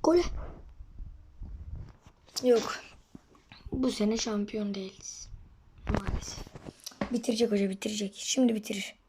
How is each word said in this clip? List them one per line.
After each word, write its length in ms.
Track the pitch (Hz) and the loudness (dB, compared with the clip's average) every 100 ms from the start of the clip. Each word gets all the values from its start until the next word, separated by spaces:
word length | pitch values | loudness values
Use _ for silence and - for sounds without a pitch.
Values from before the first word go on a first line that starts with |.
Gole. 200 | 311 349 339 - - - - - - - - - - - - - - - - - - _ - - | 8 6 4 -4 -8 -10 -18 -18 -18 -14 -14 -14 -20 -14 -12 -10 -10 -10 -12 -16 -20 _ -10 0
Yok. 360 | 254 233 - - - - _ - _ - _ - - | 6 6 6 -6 -10 -20 _ -20 _ -20 _ -18 -6
Bu 200 | 269 254 | 0 0
sene 260 | - 208 226 | 4 2 2
şampiyon 560 | 233 208 202 214 208 | 0 0 -2 -2 -2
değiliz. 560 | 196 190 - - - - - - - - - - | -4 -6 -10 -14 -14 -14 -16 -18 -20 -20 -10 -2
Maalesef. 640 | - - - - - - - - - - - 208 | 0 0 -4 -4 -10 -12 -14 -16 -14 -18 -6 -2
Bitirecek 400 | 233 233 220 226 | -2 0 2 4
hoca, 180 | 208 196 | 4 2
bitirecek. 460 | 190 220 208 196 - | 0 -4 -2 -4 -6
Şimdi 400 | - - 254 220 | -2 4 4 4
bitirir. 400 | 214 208 190 - | -2 -6 -6 -12